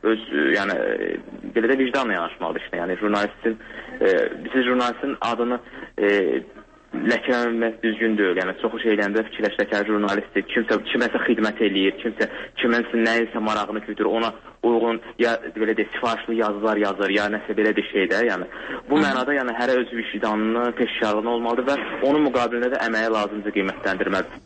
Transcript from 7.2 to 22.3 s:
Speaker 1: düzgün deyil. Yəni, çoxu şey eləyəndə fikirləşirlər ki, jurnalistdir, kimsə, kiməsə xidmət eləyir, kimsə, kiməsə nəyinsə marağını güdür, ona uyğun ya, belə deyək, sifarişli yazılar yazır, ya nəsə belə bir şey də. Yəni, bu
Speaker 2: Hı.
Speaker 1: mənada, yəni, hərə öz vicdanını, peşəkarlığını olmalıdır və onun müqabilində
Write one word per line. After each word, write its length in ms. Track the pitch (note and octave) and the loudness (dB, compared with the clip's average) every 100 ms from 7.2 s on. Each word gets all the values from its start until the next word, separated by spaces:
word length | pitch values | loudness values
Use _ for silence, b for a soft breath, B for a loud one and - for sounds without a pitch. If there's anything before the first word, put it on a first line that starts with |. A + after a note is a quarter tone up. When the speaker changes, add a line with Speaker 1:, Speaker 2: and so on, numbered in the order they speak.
| - B2 A#2+ A2+ A2+ A2+ | 2 0 2 0 -2 0
Speaker 1:
düzgün 320 | A#2 G#2+ A2+ | -2 0 0
deyil. 220 | G#2+ G2 F2+ | 2 2 2
Yəni, 140 | F#2 F#2+ | -2 -2
çoxu 220 | A#2 A2+ | -4 0
şey 160 | A2+ | 0
eləyəndə 300 | G#2 G2+ G#2+ | 2 2 0
fikirləşirlər 420 | A2 - G#2+ - G#2 | -2 -2 -2 0 -2
ki, 140 | G#2 | 0
jurnalistdir, 600 | G#2 G#2 G#2 G2+ - G2+ F#2+ | 0 0 2 0 -2 -4 -2
kimsə, 300 | - A2 A2 | -2 0 0
kiməsə 360 | - A#2+ A#2+ A#2+ | 0 0 0 0
xidmət 400 | - A2 G#2+ G#2 | 0 2 0 2
eləyir, 340 | G#2+ F#2+ F#2+ - | 0 4 2 0
kimsə, 300 | A#2+ - G#2+ B B - | -6 -2 -4 B B -2
kiməsə 440 | B2 A#2 A2+ A#2 | 2 2 2 0
nəyinsə 400 | A2+ A#2 A2 A#2 | 2 2 0 -2
marağını 400 | G#2+ G#2+ G2+ G#2+ | 0 0 -2 -4
güdür, 240 | G#2 G#2 G#2+ | -6 -2 0
ona 240 | A2+ A2+ A2 B B | 2 0 -4 B B
uyğun 400 | A#2 A#2 A#2 A2+ B - | 2 4 4 0 B 0
ya, 180 | A#2 A#2 - | 2 2 -4
belə 240 | - G#2+ | -2 0
deyək, 160 | G#2+ G2+ | 2 0
sifarişli 460 | - A#2+ A2+ - A2+ | -2 -2 -2 -2 0
yazılar 380 | G#2+ G2+ A2 G#2 | 0 0 0 2
yazır, 340 | G#2 F#2+ G2 | 0 0 0
ya 160 | G2 G#2 | 2 0
nəsə 300 | G#2 - G#2 | -2 -4 2
belə 160 | G#2+ | 2
bir 140 | G#2+ - | 2 0
şey 180 | G#2 F2+ | 0 2
də. 140 | G2 | 2
Yəni, 220 | A#2+ F#2 F2+ B B B | 0 0 -6 B B B
bu 140 | - D3 | 0 2
Speaker 2:
Hı. 40 | |
Speaker 1:
mənada, 320 | D3 C3 B2+ | 4 2 0
yəni, 220 | C#3+ B2+ A#2 | 0 -2 -2
hərə 180 | B2 B2+ | 2 2
öz 160 | A#2+ | 0
vicdanını, 760 | A#2 A2 A2 A2 G#2+ G#2+ A#2 A#2+ | -4 -6 -2 0 0 2 2 0
peşəkarlığını 640 | A#2 A#2+ - A2 G#2 A2+ | 0 -2 0 0 2 0
olmalıdır 320 | A#2 A#2 A#2+ B2+ | 0 0 0 0
və 120 | C#3+ - D3+ | 0 -2 0
onun 280 | C3 D3+ | 2 4
müqabilində 420 | D3 | 4